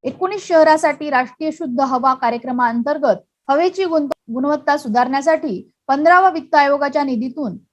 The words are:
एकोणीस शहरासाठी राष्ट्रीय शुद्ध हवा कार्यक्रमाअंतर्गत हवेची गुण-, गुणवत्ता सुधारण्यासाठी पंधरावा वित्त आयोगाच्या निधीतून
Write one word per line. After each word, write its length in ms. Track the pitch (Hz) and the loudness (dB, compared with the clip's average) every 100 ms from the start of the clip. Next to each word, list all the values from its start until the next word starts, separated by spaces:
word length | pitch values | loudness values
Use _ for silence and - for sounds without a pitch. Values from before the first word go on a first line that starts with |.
एकोणीस 440 | 254 - 370 415 - | -10 -6 -6 -6 0
शहरासाठी 640 | 330 311 311 320 285 302 | 4 6 4 2 -2 -2
राष्ट्रीय 400 | 262 254 - 311 | -2 -2 -6 -6
शुद्ध 300 | 311 320 240 | -6 -6 -2
हवा 340 | 269 254 262 | -2 2 0
कार्यक्रमाअंतर्गत 1000 | 262 233 240 240 247 240 233 240 302 277 175 _ _ - | 0 -2 -4 -6 -2 -2 -2 -2 -2 0 0 _ _ -2
हवेची 340 | 285 359 370 | 0 0 -2
गुण-, 220 | 370 320 285 | -2 -2 -2
गुणवत्ता 720 | - - 233 285 294 294 294 | -8 -8 -4 -2 -2 0 -2
सुधारण्यासाठी 960 | 226 226 247 269 285 320 311 185 - _ - | 0 0 0 0 0 0 -2 -8 -10 _ -4
पंधरावा 420 | 277 311 359 381 | 2 6 6 4
वित्त 240 | 320 262 | 0 0
आयोगाच्या 480 | 302 277 285 285 294 | 2 2 0 0 -2
निधीतून 540 | 277 240 254 262 247 170 _ | -2 -2 -4 -6 -8 -10 _